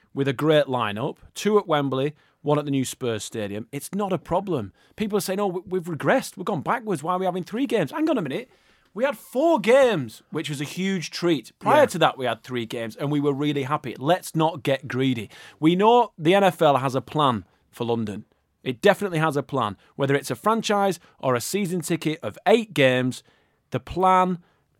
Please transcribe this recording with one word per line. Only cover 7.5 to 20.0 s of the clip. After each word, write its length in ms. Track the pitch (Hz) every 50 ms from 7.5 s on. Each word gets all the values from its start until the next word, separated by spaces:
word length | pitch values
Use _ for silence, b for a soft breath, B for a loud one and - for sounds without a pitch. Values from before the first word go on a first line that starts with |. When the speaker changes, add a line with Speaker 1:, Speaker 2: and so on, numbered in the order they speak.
| 190 226 285
Speaker 1:
games?" 240 | - 262 214 170 131
Hang 180 | - 302 311 330
on 80 | 320 240
a 40 | 175
minute. 260 | 139 131 - 254 - b b b b b b b b b
We 100 | 196 247
had 140 | 285 277 -
four 400 | - - - 247 302 339 330 269
games, 640 | 175 202 240 277 269 247 214 165 131 110 - - _ _
which 180 | - 156 165 135
was 120 | 151 131
a 40 | 147
huge 460 | 139 - 175 185 196 196 185 151 -
treat. 420 | - - - 175 170 135 - - - _
Prior 220 | - 202 247 302 285
Speaker 2:
Yeah. 40 |
Speaker 1:
to 120 | 226 - 175
that, 180 | 160 139 -
we 80 | 135 131
had 180 | 123 113 110 -
three 220 | - 127 123 117
games, 320 | 110 - 120 113 113 110
and 140 | - 151 143
we 100 | 147 147
were 120 | 143 147 143
really 300 | 135 147 147 147 143 135
happy. 300 | 127 147 - - 123 101 -
Let's 360 | 127 147 180 185 - - -
not 280 | 160 160 160 175 156 -
get 260 | 143 135 131 - 123
greedy. 400 | 110 123 135 135 127 113 101 - B B B B B B
We 140 | 147 160 175
know 380 | 185 202 220 240 240 233 - _
the 180 | - 156 156 185
N 100 | 202 196
F 180 | 185 - - 170
L 140 | 151 139
has 180 | 127 127 139 120
a 60 | 131
plan 440 | 117 - - 151 151 139 120 104 87 _ _ _ _ _ -
for 120 | - 120
London. 400 | 113 117 117 113 104 101 98 - _ _ _ _ _ _ _ -
It 180 | 135 127 110
definitely 380 | - 202 185 - 202 196 175 156
has 180 | 156 160 139
a 60 | 143 135
plan. 340 | - - 135 117 104 95 - b b b
Whether 180 | b